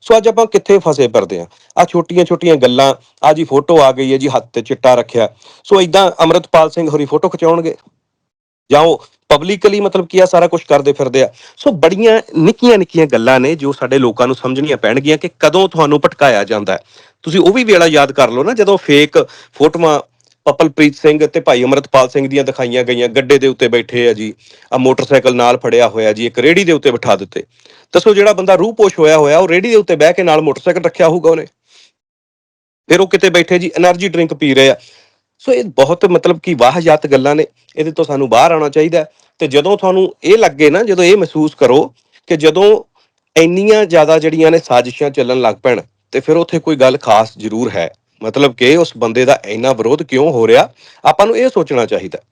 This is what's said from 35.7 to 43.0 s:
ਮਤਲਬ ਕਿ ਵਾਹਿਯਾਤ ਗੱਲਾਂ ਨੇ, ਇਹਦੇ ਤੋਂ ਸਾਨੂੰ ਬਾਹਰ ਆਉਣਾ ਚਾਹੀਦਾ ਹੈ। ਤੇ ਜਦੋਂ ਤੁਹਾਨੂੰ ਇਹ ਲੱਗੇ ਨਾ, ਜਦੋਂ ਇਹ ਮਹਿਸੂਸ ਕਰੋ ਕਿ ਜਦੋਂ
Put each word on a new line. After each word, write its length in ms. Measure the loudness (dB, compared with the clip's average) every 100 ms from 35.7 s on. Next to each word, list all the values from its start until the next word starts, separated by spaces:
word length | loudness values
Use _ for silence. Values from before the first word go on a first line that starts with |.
| 0 0 2 0
ਮਤਲਬ 340 | 0 0 -4
ਕਿ 140 | -4
ਵਾਹਿਯਾਤ 540 | 0 2 2 0 0 0
ਗੱਲਾਂ 280 | 0 0 -2
ਨੇ, 100 | -4 _ _ -8
ਇਹਦੇ 160 | -8
ਤੋਂ 140 | -4 -4
ਸਾਨੂੰ 240 | -4 0
ਬਾਹਰ 220 | 2 2
ਆਉਣਾ 180 | 0 -2
ਚਾਹੀਦਾ 300 | -2 0 -2
ਹੈ। 60 | -6 _ _ _
ਤੇ 80 | -2
ਜਦੋਂ 300 | -2 0 -2
ਤੁਹਾਨੂੰ 360 | -2 -2 -2 -4
ਇਹ 140 | 0 2
ਲੱਗੇ 320 | 2 2 0
ਨਾ, 140 | 2
ਜਦੋਂ 200 | -2 0
ਇਹ 140 | 2 2
ਮਹਿਸੂਸ 380 | 0 -4 -4 0
ਕਰੋ 380 | 2 2 0 _ _ _ _
ਕਿ 100 | 0
ਜਦੋਂ 460 | 0 4 2 2 -2 _